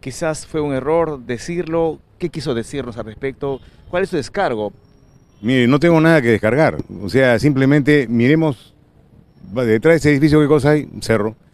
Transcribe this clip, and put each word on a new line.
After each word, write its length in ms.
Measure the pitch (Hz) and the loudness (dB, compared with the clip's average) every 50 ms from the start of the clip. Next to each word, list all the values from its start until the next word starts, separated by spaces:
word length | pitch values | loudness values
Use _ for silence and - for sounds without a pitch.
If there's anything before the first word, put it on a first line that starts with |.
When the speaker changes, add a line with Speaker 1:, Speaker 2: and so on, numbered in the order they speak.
Speaker 1:
Quizás 460 | - 135 123 - 175 160 156 139 - | -14 -14 -10 -6 -6 -6 -6 -6 -8
fue 160 | - - 160 151 | -8 -6 -4 -4
un 100 | 147 139 | -4 -4
error 480 | 131 123 139 156 170 170 156 151 135 | -4 -2 0 0 0 0 -2 -4 -8
decirlo. 800 | 120 117 123 113 - - 175 170 175 156 160 170 165 165 151 - _ _ _ | -8 -8 -8 -8 -8 -8 -8 -8 -6 -4 -2 -2 -2 -2 -4 -8 _ _ _
¿Qué 140 | - - 170 | -10 -10 -8
quiso 240 | - 160 127 156 131 | -8 -8 -6 -6 -4
decirnos 420 | 117 110 - - 143 127 120 110 | -4 -6 -8 -8 -10 -10 -10 -10
al 80 | 113 110 | -12 -14
respecto? 560 | 110 107 - - 135 135 - - 139 139 127 - - - - - - | -14 -14 -12 -10 -12 -10 -8 -8 -8 -8 -8 -12 -18 -20 -20 -14 -8
¿Cuál 140 | - 180 196 | -6 -4 -4
es 40 | 185 | -4
su 80 | - | -4
descargo? 560 | 160 135 - - 202 196 160 127 110 107 101 - - _ _ _ _ _ _ _ _ _ _ _ _ - | -6 -6 -6 -4 -4 -2 -2 -2 -4 -6 -6 -8 -12 _ _ _ _ _ _ _ _ _ _ _ _ -4
Speaker 2:
Mire, 240 | 110 131 131 123 | 0 2 2 4
no 120 | 117 135 147 | 4 2 2
tengo 220 | 135 170 170 160 | 4 4 4 4
nada 220 | 156 165 165 156 127 | 4 4 4 4 4
que 60 | 117 | 2
descargar. 500 | 113 101 - 107 113 139 160 139 80 76 - - 98 92 98 | 2 2 2 0 0 2 2 0 0 -4 -8 -12 -12 -12 -8
O 80 | 98 | -2
sea, 280 | - 131 135 127 120 110 | 0 2 2 2 2 2
simplemente 680 | 113 147 147 131 135 131 143 151 135 131 147 147 135 110 | 2 0 0 2 2 2 2 2 2 2 2 2 0 0
miremos, 680 | 120 117 117 127 151 160 160 156 131 - - _ _ _ _ _ _ _ _ _ _ - - _ _ _ - - - | 0 0 2 2 2 2 0 0 -4 -6 -10 _ _ _ _ _ _ _ _ _ _ -20 -20 _ _ _ -18 -10 -6
va, 120 | 120 127 | -2 0
detrás 260 | 117 110 113 104 156 165 | 2 2 4 4 4 4
de 60 | 160 | 4
ese 120 | 135 147 147 | 4 2 2
edificio, 280 | 139 143 156 143 151 | 4 4 4 4 4
¿qué 80 | 151 139 | 4 4
cosa 220 | 151 151 120 147 | 2 2 4 2
hay? 180 | 151 151 139 - | 2 0 0 -4
Un 120 | - 104 - | -12 -8 -2
cerro. 340 | - 113 107 104 110 107 - _ _ | 0 0 0 0 -2 -6 -10 _ _